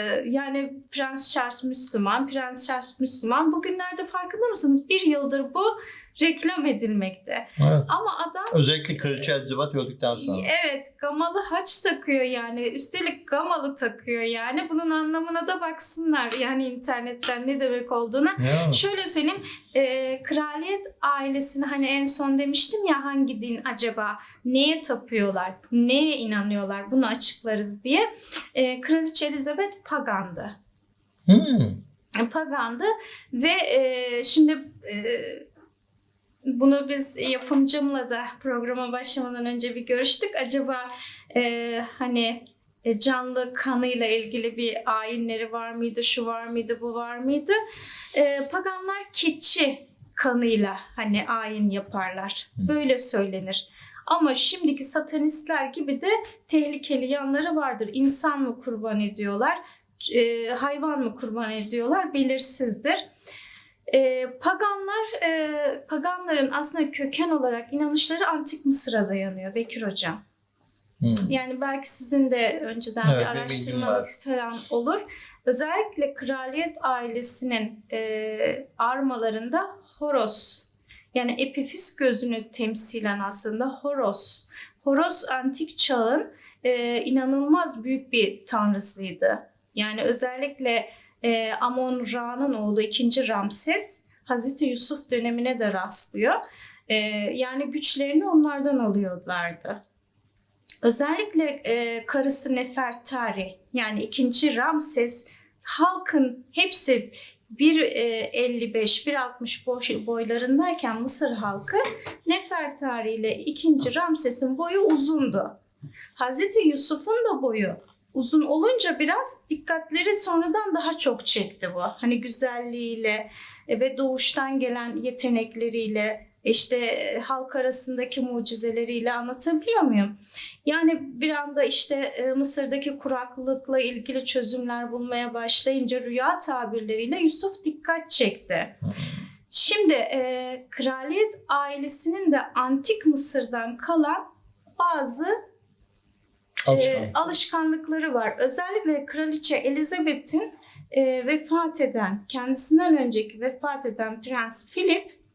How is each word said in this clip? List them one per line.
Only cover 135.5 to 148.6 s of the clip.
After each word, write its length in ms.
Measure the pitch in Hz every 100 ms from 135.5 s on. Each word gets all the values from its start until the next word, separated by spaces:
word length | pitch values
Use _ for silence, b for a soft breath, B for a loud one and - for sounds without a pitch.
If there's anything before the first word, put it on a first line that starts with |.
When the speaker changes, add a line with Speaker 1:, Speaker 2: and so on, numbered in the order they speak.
| - - 269 240 254
Speaker 1:
rüya 380 | 247 240 269 349
tabirleriyle 800 | - 262 233 226 214 220 233 339
Yusuf 460 | 320 - 392 - 311
dikkat 460 | - - 330 330
çekti. 640 | - 220 - - 170 208 -
Speaker 2:
Hı 60 | B
hı. 60 | B B B B B -
Speaker 1:
Şimdi, 440 | - - 415 392
e, 720 | 277 226 269 254 254 254 254 254
kraliyet 640 | - 254 262 269 359 427 - -
ailesinin 840 | 285 285 285 285 - 330 359 370
de 100 | 285 - 240
antik 500 | 254 277 277 440 311
Mısır'dan 720 | 277 277 269 233 240 233 240
kalan 480 | - 330 294 349 - - - - - -
bazı, 460 | 349 320 262 240 339 453 - - - - - - - - - - - - -
e, 40 |
Speaker 2:
Alışkanlık. 460 | 135 254 262 107 277
Speaker 1:
alışkanlıkları 960 | 330 320 - 330 320 311 311 320 311
var. 220 | 247 214 -
Özellikle 640 | 262 269